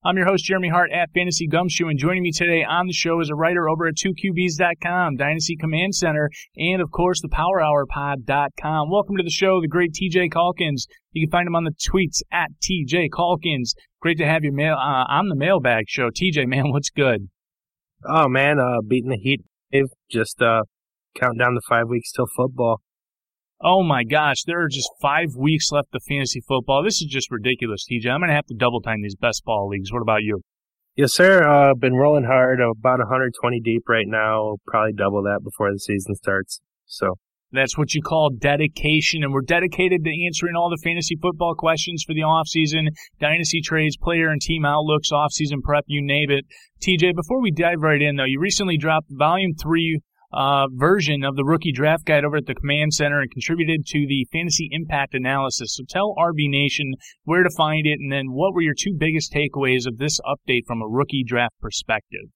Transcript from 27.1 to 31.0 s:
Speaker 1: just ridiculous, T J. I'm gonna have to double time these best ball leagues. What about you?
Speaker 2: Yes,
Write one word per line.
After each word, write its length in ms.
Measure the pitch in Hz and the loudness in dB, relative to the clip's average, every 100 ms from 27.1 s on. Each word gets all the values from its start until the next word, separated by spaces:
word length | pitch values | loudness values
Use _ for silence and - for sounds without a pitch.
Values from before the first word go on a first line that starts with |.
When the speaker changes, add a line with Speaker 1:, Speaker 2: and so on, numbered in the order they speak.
Speaker 1:
just 200 | 135 - | -6 -6
ridiculous, 540 | 117 113 127 117 101 | -4 -2 -2 -4 -6
T 140 | - 120 | -6 -4
J. 100 | 117 | -2
I'm 120 | 139 | -2
gonna 120 | 175 | 0
have 140 | 147 - | 0 -2
to 80 | |
double 260 | 117 123 120 | -2 0 0
time 220 | 117 110 | -4 -4
these 140 | 104 98 | -6 -2
best 280 | 120 107 | -2 -2
ball 240 | - 107 98 | -4 -2 -2
leagues. 240 | 101 95 | -6 -6
What 80 | 120 | -2
about 220 | 110 107 | 2 2
you? 180 | 107 101 - _ _ _ _ | 0 -4 -6 _ _ _ _
Speaker 2:
Yes, 160 | - | 0